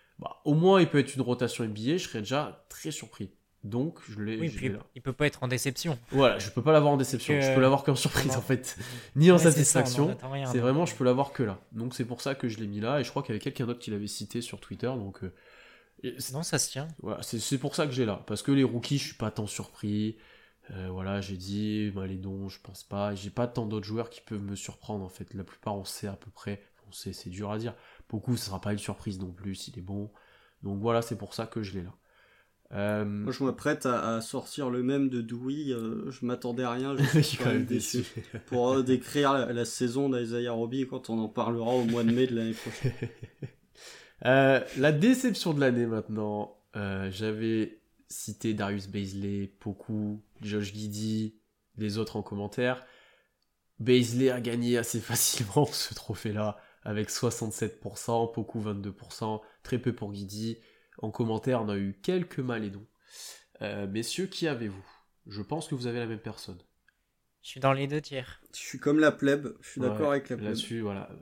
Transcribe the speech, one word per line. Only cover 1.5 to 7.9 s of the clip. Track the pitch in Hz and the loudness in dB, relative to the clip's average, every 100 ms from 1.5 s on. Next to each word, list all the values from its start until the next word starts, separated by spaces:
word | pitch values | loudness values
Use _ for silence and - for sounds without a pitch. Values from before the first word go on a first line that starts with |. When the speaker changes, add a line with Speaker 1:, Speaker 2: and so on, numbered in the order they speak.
| - | 0
Speaker 1:
N | 110 | -4
B | 107 120 | -2 0
A, | 175 | 0
je | - | -2
serais | 110 | -6
déjà | 104 135 123 - - | -2 -2 -2 -8 -18
très | - 156 | -12 -10
surpris. | 147 113 - 95 _ _ _ | -8 -10 -10 -12 _ _ _
Donc, | 101 117 160 - - | -4 -2 -2 -4 -12
je | 104 | -6
l'ai, | 104 110 | -4 -2
Speaker 2:
Oui, | 165 | -4
Speaker 1:
je | 104 | -2
Speaker 2:
puis | 127 | -4
Speaker 1:
l'ai | |
là. | 101 - | -4 -10
Speaker 2:
il | 127 | -10
peut | 135 | -6
pas | - 147 | 0 0
être | - | 0
en | 123 | -2
déception. | 123 139 127 170 127 - | 0 -2 -2 -4 -4 0
Speaker 1:
Voilà, | 139 127 - | 6 8 6
je | 104 | -2
peux | 123 | 2
pas | 135 | 8
l'avoir | 156 147 | 8 8
en | 139 | 6
déception. | 127 120 - | 4 0 2
Speaker 2:
Donc, | 143 | 4
euh, | 135 | 6
Speaker 1:
Je | |
peux | 135 | 8
l'avoir | 131 135 | 8 6
qu'en | - | 4